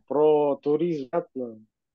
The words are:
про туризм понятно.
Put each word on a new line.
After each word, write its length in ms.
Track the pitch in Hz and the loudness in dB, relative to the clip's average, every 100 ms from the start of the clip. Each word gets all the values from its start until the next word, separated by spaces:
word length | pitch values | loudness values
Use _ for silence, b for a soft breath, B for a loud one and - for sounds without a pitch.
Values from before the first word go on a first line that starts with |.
| - | -4
про 480 | 135 151 151 147 139 | 2 4 4 2 -2
туризм 520 | 147 151 175 151 131 | -2 0 -2 -4 -4
понятно. 540 | 170 - 131 120 110 110 _ _ | -6 -6 -8 -12 -14 -20 _ _